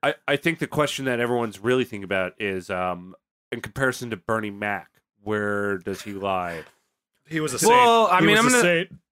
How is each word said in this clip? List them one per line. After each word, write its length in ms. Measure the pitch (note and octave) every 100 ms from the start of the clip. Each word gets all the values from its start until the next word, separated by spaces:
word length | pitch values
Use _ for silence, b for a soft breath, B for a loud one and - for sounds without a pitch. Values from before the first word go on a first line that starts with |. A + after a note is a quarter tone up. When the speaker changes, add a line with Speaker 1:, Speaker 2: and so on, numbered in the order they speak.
Speaker 1:
I, 120 | C#3 - -
I 80 | C#3+
think 240 | E3+ D#3+
the 80 | D3
question 380 | D3+ D3 - C3
that 140 | A#2+
everyone's 400 | A#2+ B2 A#2 F#2+
really 240 | A2+ B2+
thinking 200 | B2 G#2
about 300 | F#2+ F#2+ F2+ -
is, 300 | G#2 F#2+ F2
um, 440 | F#2 F2+ F2+ F#2 - _ _ -
in 100 | A#2+
comparison 480 | - - C3+ - A#2+
to 80 | G2+
Bernie 320 | - A2 G#2+
Mac, 400 | G2+ G#2 G2 - _ _ _
where 560 | G2+ G#2+ G#2 G2+ G2+ G2
does 240 | F#2 F#2+
he 120 | G#2
lie? 500 | G2 G2 F#2 F2 E2 D2+ _ _ _ _ _ -
Speaker 2:
He 120 | D#3+
was 140 | D3+ B2
a 40 | G#3
Speaker 3:
Well, 400 | B3 A#3+ A#3 G#3
Speaker 2:
saint. 80 | F3+
Speaker 3:
I 40 |
Speaker 2:
He 40 | E3
Speaker 3:
mean, 80 | G#3+
Speaker 2:
was 40 |
Speaker 3:
I'm 80 | B3
Speaker 2:
a 20 |
Speaker 3:
gonna, 120 | B3
Speaker 2:
saint. 320 | F3+ E3 F#3+ - _